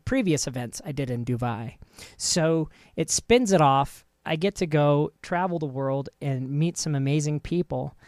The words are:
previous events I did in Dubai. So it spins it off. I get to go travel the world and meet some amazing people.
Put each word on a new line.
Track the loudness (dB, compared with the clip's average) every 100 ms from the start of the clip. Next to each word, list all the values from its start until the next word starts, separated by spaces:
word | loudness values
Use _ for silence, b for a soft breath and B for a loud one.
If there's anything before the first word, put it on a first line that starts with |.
previous | -2 0 2 0 -2
events | -6 -8 -10 -10
I |
did | -6 -4
in | -4
Dubai. | -2 -2 -2 -4 -8 -14 B B B B
So | -2 0 2 2 -2 b b -6
it | -2
spins | -2 2 4 6
it | 6
off. | 6 6 2 -6 _ _ -4
I | -2
get | -2 -2
to | 0
go | 2 4 4 2 -4
travel | -4 -2 0 -2
the | -4
world | -4 -4 -4 -6 -8
and | -4 -4 -2
meet | 0 0 -2
some | -2
amazing | 0 2 0 0 -4
people. | -2 -2 -2 -4 -6 -12